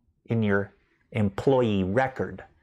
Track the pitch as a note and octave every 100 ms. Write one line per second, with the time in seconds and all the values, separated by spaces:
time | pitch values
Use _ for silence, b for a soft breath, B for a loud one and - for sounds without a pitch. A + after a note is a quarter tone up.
0 | _ _ - A#2 G#2 G2+ G2 _ _ _
1 | _ A#2 G2+ - C#3+ C3 A#2 G2+ F#2 A2
2 | C3 - F#2 F#2 - _